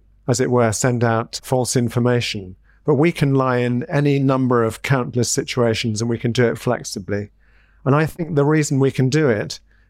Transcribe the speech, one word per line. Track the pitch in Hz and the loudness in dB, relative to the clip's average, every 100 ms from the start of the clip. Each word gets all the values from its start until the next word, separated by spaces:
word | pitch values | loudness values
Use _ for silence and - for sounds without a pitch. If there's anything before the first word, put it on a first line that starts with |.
| _ _ - | _ _ -2
as | 120 | 0
it | 123 | 2
were, | 123 113 | 2 2
send | 107 131 123 | 2 0 2
out | 117 113 117 - | 2 0 -2 -10
false | - 127 120 131 | -2 -2 0 0
information. | 117 120 120 123 - 107 92 - _ _ - | 0 0 2 0 -2 -6 -12 -16 _ _ 0
But | 139 | 2
we | 170 | 2
can | 170 143 135 | 2 0 2
lie | 131 123 | 2 2
in | 123 123 | 0 -2
any | - 147 143 139 | -2 0 2 2
number | 135 131 131 120 | 2 2 2 2
of | 113 - | 0 -2
countless | - 135 135 120 117 | -2 0 0 -2 -2
situations, | - - - 117 110 117 107 | -2 -4 0 0 0 -2 -4
and | 120 | -4
we | 117 | -2
can | 123 | -2
do | 113 117 | 0 0
it | - | 0
flexibly. | - 117 - 107 92 101 101 _ _ _ _ _ 131 | -4 -4 -6 -10 -6 -6 -8 _ _ _ _ _ 0
And | 147 | 0
I | 156 | 0
think | - 165 147 | -4 -4 0
the | 143 | 2
reason | 156 147 139 | 2 0 0
we | 135 | 0
can | - 131 | 2 0
do | 147 147 | 2 2
it | 107 - - _ _ _ | 0 -2 -10 _ _ _